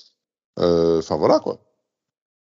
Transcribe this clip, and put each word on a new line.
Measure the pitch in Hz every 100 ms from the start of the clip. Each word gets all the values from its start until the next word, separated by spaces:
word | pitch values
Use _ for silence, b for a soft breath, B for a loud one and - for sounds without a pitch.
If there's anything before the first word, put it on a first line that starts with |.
| b _ _ _ _ -
Euh, | 87 85 85 82
enfin, | 80 76
voilà, | 113 311
quoi. | - - _ _ _ _ _ _ _ _